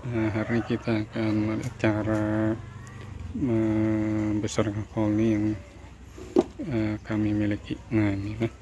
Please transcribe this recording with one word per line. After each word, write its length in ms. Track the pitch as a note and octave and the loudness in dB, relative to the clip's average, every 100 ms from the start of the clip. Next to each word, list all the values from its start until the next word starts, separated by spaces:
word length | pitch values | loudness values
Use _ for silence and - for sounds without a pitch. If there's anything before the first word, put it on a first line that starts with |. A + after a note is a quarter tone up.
| B2+ | -2
Nah, 240 | A#2 A2 | 0 0
hari 240 | G#2+ G#2+ A#2 | 0 0 0
ini 80 | - | 0
kita 400 | A#2 - A2 G#2+ | -2 2 0 0
akan 240 | A2+ A2 G#2+ G#2+ | -2 0 2 0
melihat 280 | A2 B2+ - | -2 -6 0
cara 720 | A2+ G#2+ G#2+ G#2+ G#2+ G#2+ A2 A#2 - - - - - - - | 2 2 2 0 2 2 2 0 -6 -12 -14 -14 -12 -12 -8
membesarkan 1500 | A#3 C3+ A2+ A2 A2 A2 G#2+ G#2+ G#2+ G#2+ G#2+ G#2+ - G#2 G#2 G#2 | -2 2 2 4 4 2 2 2 0 2 0 0 2 2 0 -2
koloni 360 | A2+ G#2+ G#2+ A2+ | 0 2 4 4
yang, 160 | G#2+ G#2+ G#2+ - - - - - - - - - - G#3+ | 4 2 -2 -8 -18 -18 -18 -18 -16 2 2 2 -8 -2
eh, 320 | A#2 G#2+ G#2+ - | 0 0 -2 -2
kami 240 | G#2+ G#2+ | 0 2
miliki. 480 | G#2 G#2 G2+ - - - | 2 0 -2 -4 -8 0
Nah, 160 | A2 G#2 | 2 2
ini, 240 | G2 G2+ | 0 -4
nah. 160 | A2 A2+ - | -2 -4 -4